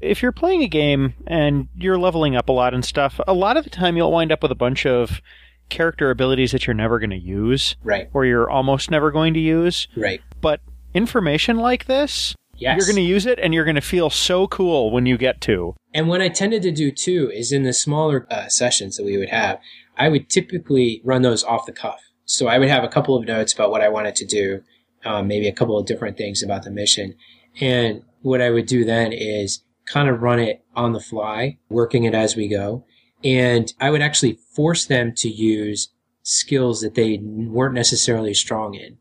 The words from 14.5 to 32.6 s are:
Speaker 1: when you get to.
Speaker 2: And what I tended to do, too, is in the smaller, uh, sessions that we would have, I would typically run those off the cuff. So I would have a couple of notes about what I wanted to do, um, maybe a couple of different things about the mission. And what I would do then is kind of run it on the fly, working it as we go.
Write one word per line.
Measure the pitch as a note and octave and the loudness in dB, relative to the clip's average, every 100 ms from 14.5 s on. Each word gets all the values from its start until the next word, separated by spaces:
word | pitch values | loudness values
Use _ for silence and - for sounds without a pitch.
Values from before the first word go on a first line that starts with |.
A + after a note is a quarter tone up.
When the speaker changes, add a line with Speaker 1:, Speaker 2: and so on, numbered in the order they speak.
| - F#3 D#3 A2 | 0 2 2 2
Speaker 1:
when | B2 B2 | 2 2
you | B2 | 2
get | B2+ - | 0 0
to. | - F#2+ F2 - _ | 0 0 -2 -10 _
Speaker 2:
And | D3+ D#3+ | -2 0
what | F3+ | 2
I | F#3 | 0
tended | F3 G3 A3 | 0 0 0
to | F3+ | -2
do, | D#3 D3 | 0 -2
too, | C3+ - F3+ B2+ | -2 -2 0 0
is | G2+ A#2 | -4 -2
in | C#3 | 0
the | C3 | 0
smaller, | B2 - D3 D#3 C#3 - | 0 0 0 0 0 -2
uh, | A2 - | -6 -2
sessions | - B2 - G2 - | 0 0 0 -4 -6
that | |
we | G2+ G2 | -4 -4
would | G2 | -2
have, | A2+ G#2+ - - - - - | 0 -2 -4 -12 -20 -12 0
I | D3 | 2
would | C#3+ - | 2 0
typically | - A#3+ F3 - C#3 A#2+ A2+ | -2 -2 -4 0 2 2 0
run | B2 B2+ | 0 2
those | B2+ A2 | 4 2
off | - A2+ - | 0 -2 -4
the | |
cuff. | - G#2+ - _ _ | -10 -10 -10 _ _
So | - - B2+ | -6 -2 2
I | B2 | 4
would | C3+ | 4
have | C3+ | 2
a | A#2 | 2
couple | - - B2+ | 0 2 0
of | A2 | 0
notes | A2 A2 | -2 -2
about | - G#2 | 0 0
what | G#2+ | 2
I | G#2+ | 2
wanted | G#2+ G#2 - | 0 -2 -6
to | G2 | -4
do, | G#2 G2 G2 - _ _ _ | -2 -2 -4 -10 _ _ _
um, | A2 G#2+ G2+ | -6 -4 -2
maybe | G#2 G#2 | -2 -2
a | |
couple | - A2+ G#2 | 0 0 0
of | G2 | -2
different | A2+ G#2 G2 | -4 -6 -8
things | G#2 G2+ | -8 -6
about | G2+ G2 | -6 -6
the | G2+ | -6
mission. | G2+ G#2 - G2 - - _ _ - | -4 -2 -2 -4 -12 -20 _ _ -4
And | C3+ B2 A#2 G#2 - _ | 0 2 0 -2 -12 _
what | C3+ B2+ | -2 2
I | B2 | 2
would | A#2 A2 | 2 2
do | B2+ | 2
then | A2+ A#2 A2+ | 2 2 0
is | A2+ G#2+ G#2+ G2 - _ _ - | -2 -6 -4 -4 -8 _ _ -6
kind | D3 C#3+ | 0 0
of | A#2 | 2
run | A#2+ A#2+ | 2 2
it | A2+ G#2+ _ | 0 -4 _
on | A#2+ A#2 | -4 -2
the | A2 | -2
fly, | - A2 G#2+ G#2+ B2+ - - | -6 -8 -6 -4 -6 -8 -4
working | A#2 A#2 B2 | 0 2 2
it | A#2 | 2
as | A2 A2 | 2 0
we | - G2+ | -2 -2
go. | G#2 | -2